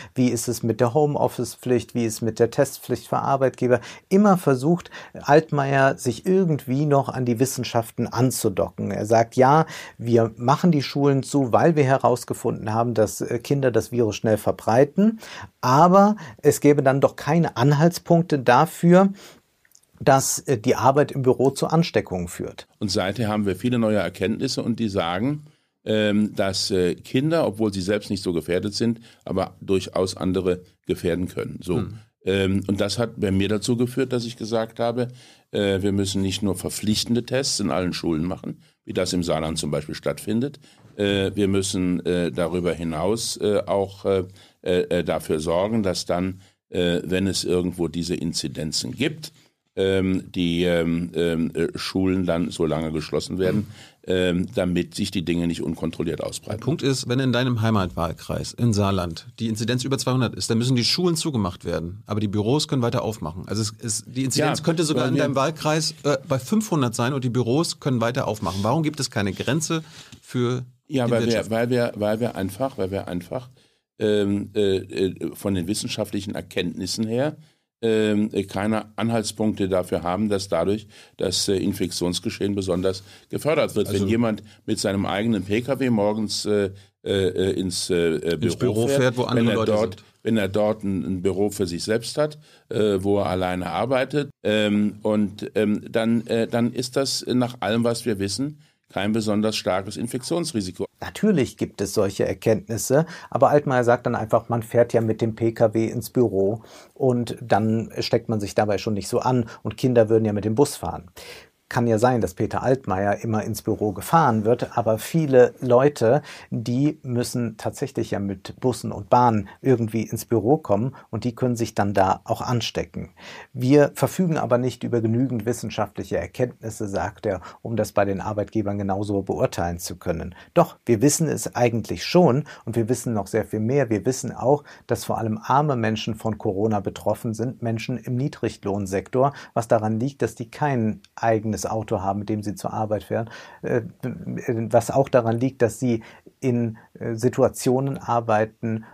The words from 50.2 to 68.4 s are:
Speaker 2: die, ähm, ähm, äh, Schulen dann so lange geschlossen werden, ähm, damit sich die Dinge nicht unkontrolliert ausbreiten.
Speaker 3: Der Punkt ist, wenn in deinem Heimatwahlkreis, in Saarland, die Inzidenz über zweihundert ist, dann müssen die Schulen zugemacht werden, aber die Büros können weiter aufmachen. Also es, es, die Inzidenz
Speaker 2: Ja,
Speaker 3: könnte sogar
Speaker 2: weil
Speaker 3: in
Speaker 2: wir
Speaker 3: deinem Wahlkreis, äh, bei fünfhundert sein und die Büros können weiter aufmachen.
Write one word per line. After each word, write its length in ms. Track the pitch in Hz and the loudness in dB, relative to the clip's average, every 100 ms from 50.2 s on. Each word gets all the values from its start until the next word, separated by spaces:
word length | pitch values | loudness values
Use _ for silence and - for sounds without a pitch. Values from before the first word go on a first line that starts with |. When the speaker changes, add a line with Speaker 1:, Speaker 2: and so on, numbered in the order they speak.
| - | -4
Speaker 2:
die, 320 | 95 87 85 | -2 0 2
ähm, 460 | 87 87 82 85 87 80 | 2 2 2 0 -2 -2
ähm, 360 | 85 82 82 - | 0 0 -2 -2
äh, 120 | 82 - | -4 -4
Schulen 520 | - 95 95 92 87 | -4 0 0 2 0
dann 240 | 85 85 | 0 -2
so 140 | - 80 | -2 -2
lange 240 | 76 80 | 0 -2
geschlossen 480 | 78 76 76 - 90 | -4 -4 -4 -4 -2
werden, 280 | 92 104 101 - - _ - | 0 0 -4 -12 -20 _ -4
ähm, 420 | 92 92 87 92 | 0 2 0 -2
damit 400 | - 90 87 87 | -2 0 0 -2
sich 160 | - 101 | -4 -4
die 160 | 95 80 | -4 -2
Dinge 220 | 87 85 | 0 0
nicht 160 | 82 | -2
unkontrolliert 580 | 76 78 82 - 82 76 | -4 -4 -6 -4 -4 -4
ausbreiten. 380 | - - - 104 | -6 -8 -10 -6
Speaker 3:
Der 60 | 127 | -4
Punkt 180 | 170 | -2
ist, 260 | 139 131 120 | -2 -2 -2
wenn 100 | 123 | -2
in 140 | 131 | 0
deinem 280 | 120 127 120 | 0 0 0
Heimatwahlkreis, 920 | 113 107 92 85 82 80 - 82 - | 0 0 0 -2 -6 -6 -8 -6 -6
in 180 | - 120 | -2 2
Saarland, 580 | 101 98 98 85 80 - - | 4 2 0 -4 -8 -14 -8
die 80 | 113 | -6
Inzidenz 360 | 107 113 123 | -4 -2 -2
über 140 | 127 131 | -2 -2
zweihundert 380 | 127 127 113 - | -2 0 -2 -4
ist, 160 | - | -2
dann 80 | 113 | 0
müssen 160 | 120 127 | 2 2
die 80 | |
Schulen 320 | 113 - 180 160 | 2 0 0 0
zugemacht 500 | 160 127 92 - 85 | -2 -2 -2 -4 -6
werden, 380 | 82 82 104 - | -4 -6 -10 -6
aber 140 | 107 | -4
die 80 | 104 | 0
Büros 400 | 104 104 147 151 | 0 2 0 0
können 160 | 139 | 0
weiter 180 | 120 117 | 0 0
aufmachen. 460 | 110 107 78 92 - | -2 -6 -8 -10 -6
Also 160 | 104 | -4
es, 100 | 107 - | -4 -6
es, 220 | 117 - - | -8 -8 -8
die 200 | 127 131 | -6 -2
Inzidenz 340 | 147 151 123 | 0 0 0
Speaker 2:
Ja, 40 | |
Speaker 3:
könnte 200 | 165 165 | 0 0
sogar 220 | 156 - 135 | 0 0 0
Speaker 2:
weil 40 | |
Speaker 3:
in 60 | - | 0
Speaker 2:
wir 80 | |
Speaker 3:
deinem 120 | - 131 | 0 0
Wahlkreis, 600 | 143 160 151 160 156 - | -2 -2 -2 0 -2 -4
äh, 140 | 190 180 175 | -2 -2 -2
bei 100 | 131 | -4
fünfhundert 560 | - 214 214 160 123 | 0 -2 0 0 0
sein 200 | 117 120 | 0 -2
und 100 | 143 | 0
die 60 | 127 | -2
Büros 500 | 120 113 139 165 - | 0 2 2 0 -4
können 200 | 147 123 | -2 0
weiter 280 | 113 135 - | 0 0 -4
aufmachen. 320 | 110 | -2